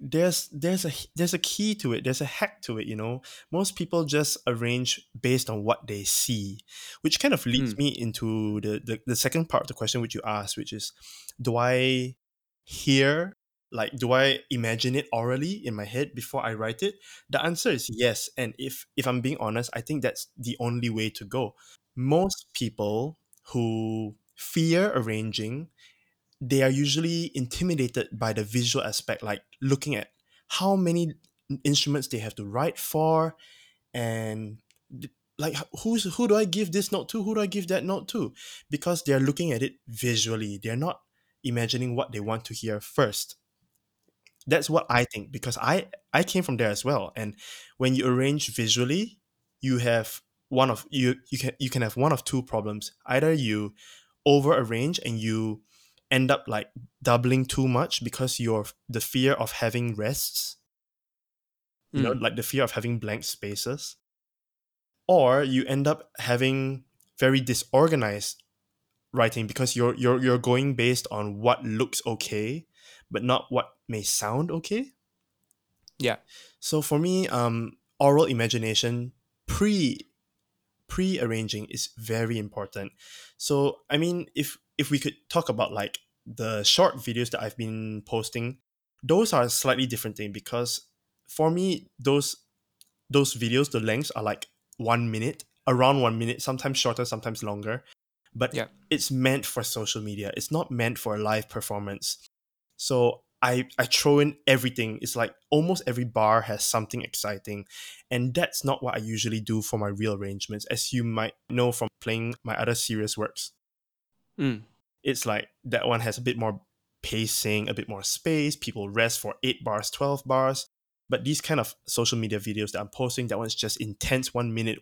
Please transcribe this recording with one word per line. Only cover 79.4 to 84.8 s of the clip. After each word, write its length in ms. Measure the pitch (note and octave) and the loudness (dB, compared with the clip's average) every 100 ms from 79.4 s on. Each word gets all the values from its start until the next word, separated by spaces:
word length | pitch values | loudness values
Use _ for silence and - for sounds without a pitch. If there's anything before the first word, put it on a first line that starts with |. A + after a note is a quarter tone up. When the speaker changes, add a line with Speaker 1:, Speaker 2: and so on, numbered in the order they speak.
| - | -4
Speaker 1:
pre, 520 | - G3+ G3+ C#3 - - _ _ _ _ _ _ _ - | 2 2 4 2 0 -10 _ _ _ _ _ _ _ -8
pre-arranging 800 | - F#3 F#3 A#2 A2+ A2 G#2 G#2+ | -2 0 0 0 -2 -2 -6 -8
is 180 | - - - | -8 -8 -8
very 420 | A2 A2+ A2+ A2+ | -4 -2 0 -2
important. 540 | G#2 G#2+ G2 G2+ G2+ - - - - - | -6 -8 -8 -10 -12 -14 -20 -20 -20 -8
So, 400 | - C#3+ C#3 - - | 0 2 2 0 -2
I 60 | D3 | 0
mean, 300 | E3+ F3 - | 0 -2 -4
if, 240 | - C#3+ - _ | -4 -6 -8 _
if 140 | - | -4